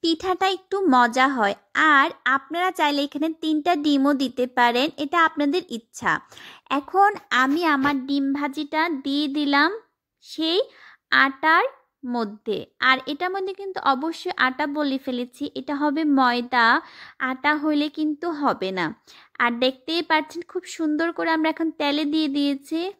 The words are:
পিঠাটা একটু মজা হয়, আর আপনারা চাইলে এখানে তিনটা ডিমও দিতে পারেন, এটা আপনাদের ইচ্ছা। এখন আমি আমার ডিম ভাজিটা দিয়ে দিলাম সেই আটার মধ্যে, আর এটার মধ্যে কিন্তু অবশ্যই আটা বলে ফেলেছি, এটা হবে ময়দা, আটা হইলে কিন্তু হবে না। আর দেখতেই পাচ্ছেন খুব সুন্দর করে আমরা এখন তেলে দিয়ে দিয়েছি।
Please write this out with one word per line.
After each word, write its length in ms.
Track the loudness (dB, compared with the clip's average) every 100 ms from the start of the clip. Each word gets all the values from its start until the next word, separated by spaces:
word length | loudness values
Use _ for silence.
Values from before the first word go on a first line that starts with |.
পিঠাটা 440 | 0 -2 -2 0 0 -2
একটু 200 | _ -2 2
মজা 320 | 4 4 4 2 2
হয়, 200 | 0 -2 _ 0 4
আর 160 | 6 4 -2 -2 -2
আপনারা 320 | -2 -2 -2 0
চাইলে 220 | 0 0 -2
এখানে 220 | -2 -4 -2
তিনটা 300 | -2 0 0 0
ডিমও 280 | 2 4 4 2
দিতে 220 | -2 -2 -2 2
পারেন, 280 | 2 2 -2 -2
এটা 140 | -2 2 2
আপনাদের 340 | 2 0 0 -4 -12
ইচ্ছা। 360 | _ -4 -2 -2 -4 -20 -20 -20 _ -6
এখন 320 | -2 2 2 2 -2 0
আমি 200 | 2 2 2
আমার 220 | 2 2 0 -2
ডিম 160 | -2 0 -2
ভাজিটা 440 | -4 -4 -4 -2 -2 -2
দিয়ে 220 | -2 -2 0 0
দিলাম 340 | 2 2 2 0 _ _ _ _ -18
সেই 320 | -6 -2 0 -2 -8 -20 -20 _ 2 2
আটার 400 | 0 2 4 2 -6 _ _ -6
মধ্যে, 440 | -4 -4 -6 -6 -6 -6 _ 0
আর 80 | 0 -2
এটার 180 | -6 -4
মধ্যে 200 | -4 -6 -8
কিন্তু 180 | -10 -4 -2
অবশ্যই 420 | 0 -2 -6 -8 -2 -2
আটা 180 | 0 -4 -2
বলে 220 | -2 -4
ফেলেছি, 400 | -4 -6 -8 -8 -10 -8
এটা 140 | -8 -2
হবে 200 | 0 0 2 4
ময়দা, 480 | 4 2 -2 2 4 4 0 -20 -20 -8 -6
আটা 220 | -2 0 0
হইলে 240 | 0 0 0 -2
কিন্তু 280 | -4 -2 -6 -2
হবে 280 | 0 0 -4 -2
না। 80 | -4 -6 _ -20 -20 _
আর 80 | 0 2
দেখতেই 380 | 0 -2 -6 -4 0
পাচ্ছেন 300 | 0 0 -10 -8
খুব 100 | -10 -10 -6
সুন্দর 320 | -2 0 -2 -2
করে 140 | -2 0
আমরা 120 | 0
এখন 140 | 0 -4 -2
তেলে 240 | -2 0 0
দিয়ে 160 | 0 0 0
দিয়েছি। 440 | -2 -2 -4 -6 -6 -10